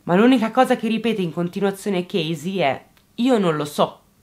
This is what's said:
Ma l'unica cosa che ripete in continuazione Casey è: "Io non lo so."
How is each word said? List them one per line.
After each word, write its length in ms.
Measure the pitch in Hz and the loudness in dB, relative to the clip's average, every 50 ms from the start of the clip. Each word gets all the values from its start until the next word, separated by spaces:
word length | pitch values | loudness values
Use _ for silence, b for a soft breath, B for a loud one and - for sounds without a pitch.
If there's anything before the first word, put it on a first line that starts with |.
| - | -4
Ma 120 | 160 170 | 0 2
l'unica 360 | 190 226 254 269 240 220 220 | 4 6 6 4 4 2 0
cosa 260 | - 254 254 254 247 240 | 2 2 2 2 2 -2
che 100 | 220 233 | 0 -2
ripete 340 | 226 220 226 233 220 208 | -2 -2 -2 -2 -2 0
in 120 | 185 170 151 | -2 -4 -4
continuazione 720 | 175 170 175 - 196 196 196 190 - - 214 196 180 180 | -4 -6 -4 -4 -2 -2 -2 -2 -2 -4 -4 -2 -2 -4
Casey 540 | 180 - 185 156 156 170 147 139 185 190 185 | -2 -4 -4 -2 -2 -4 -6 -6 -6 -2 0
è: 260 | 160 135 123 - - _ _ _ _ _ _ | 0 0 0 -2 -8 _ _ _ _ _ _
"Io 220 | - 240 269 254 214 | -2 0 2 2 4
non 200 | 190 170 156 151 | 2 2 0 0
lo 80 | 147 | -4
so." 340 | 147 - - 175 - - - _ _ _ _ | -6 -2 -2 -2 -2 -2 -14 _ _ _ _